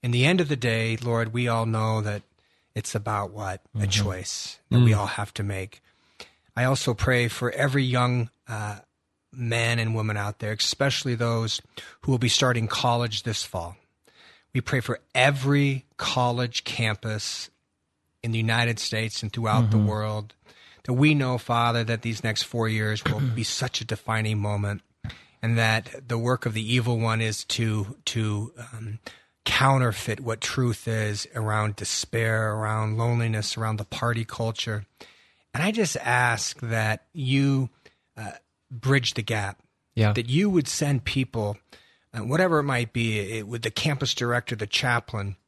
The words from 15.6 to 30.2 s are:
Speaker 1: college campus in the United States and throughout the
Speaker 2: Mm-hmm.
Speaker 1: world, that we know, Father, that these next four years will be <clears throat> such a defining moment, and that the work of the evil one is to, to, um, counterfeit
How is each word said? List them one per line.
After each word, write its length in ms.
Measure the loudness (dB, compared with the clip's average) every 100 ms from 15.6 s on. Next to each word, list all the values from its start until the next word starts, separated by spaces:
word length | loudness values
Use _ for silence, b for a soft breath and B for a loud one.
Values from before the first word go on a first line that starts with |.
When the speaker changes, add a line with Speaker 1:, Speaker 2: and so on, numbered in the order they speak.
| 4 0 -8 -8
Speaker 1:
college 680 | -2 0 0 0 -2 -4
campus 840 | -6 -2 0 0 -4 -6 -6 -8 -12 _ _ _ _ _ _ _
in 80 | -2
the 60 | 0
United 400 | 4 4 4 0
States 440 | -2 -2 -2 -4
and 100 | -6
throughout 380 | -2 4 6 6
the 60 | 6
Speaker 2:
Mm-hmm. 80 | 4
Speaker 1:
world, 460 | 2 -2 -4 -8 _ B B B B
that 80 | -2
we 220 | 4 6
know, 240 | 6 2 -2
Father, 440 | 0 2 4 2
that 200 | 0 -2
these 200 | -2 -2
next 200 | -2 -2
four 260 | -4 -2 0
years 340 | 0 0 -2
will 160 | -2 0
be 220 | 0 -2
<clears throat> 160 | -4 -4
such 180 | -4 -4
a 40 | -6
defining 520 | -6 -2 -2 0 0
moment, 440 | 0 -2 -2 -4 _ _ B B B B
and 160 | 0 4
that 500 | 4 2 -2 -16 -4
the 100 | -2
work 260 | 0 0 0
of 60 |
the 220 | -2 0
evil 240 | 2 2 2
one 220 | 2 2
is 200 | 0 -4
to, 520 | -4 -2 0 0 -2 -6
to, 480 | -6 -2 0 -2 -4 -12
um, 400 | -18 -12 -10 -12 B B B B
counterfeit 760 | -2 4 4 4 2 -2 -4 -4